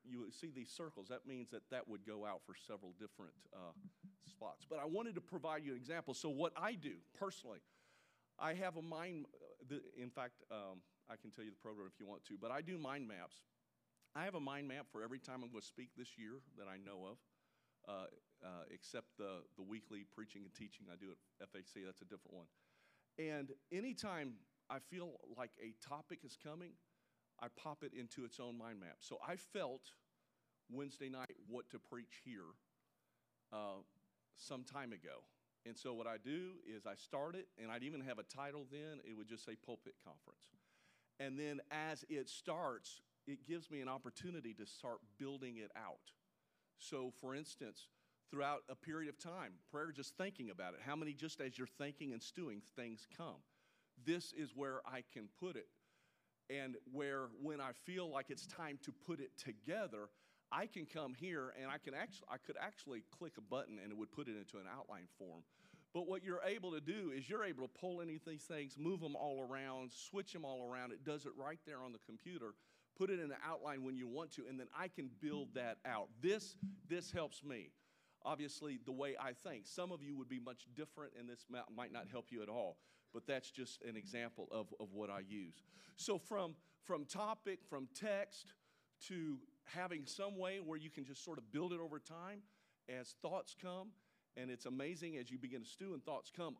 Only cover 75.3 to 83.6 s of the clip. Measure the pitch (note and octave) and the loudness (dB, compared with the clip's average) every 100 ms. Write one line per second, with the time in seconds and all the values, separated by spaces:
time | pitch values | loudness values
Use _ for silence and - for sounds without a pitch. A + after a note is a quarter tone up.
75.3 | D3 C3 A#2+ A#2+ A2 C3 A2+ F#2+ A2+ D#3+ | 4 2 2 2 2 4 4 2 6 8
76.3 | G#3 G3 - G3 - - F3 - F3 D3+ | 8 4 0 0 0 0 0 2 2 2
77.3 | - C#3+ B2 D2+ - - - - - - | 0 -2 -2 -4 -10 -20 -20 -20 -2 2
78.3 | C3+ D3 - D3+ C3 A#2 B2+ C#3 C3+ C3 | 2 2 0 0 0 2 2 4 4 2
79.3 | B2+ G3 B2+ F#2+ - F3+ E3+ C#3+ C#3 B2 | 0 -2 -4 -2 0 2 0 -2 -2 0
80.3 | B2+ A#2+ A#2+ - A#2+ D3+ - D3 - A#2+ | 0 -2 -6 -8 -6 -4 -4 -8 -6 -8
81.3 | A#2+ - B2 - A2 A#2+ A2+ G2 B2 A#2 | -8 -4 -4 -2 -2 -2 -2 -2 -2 -2
82.3 | A#2+ G#2 A#2 G2 E2 - - _ A2+ - | 0 2 4 4 0 -10 -20 _ -4 4
83.3 | C3+ - - | 4 2 -4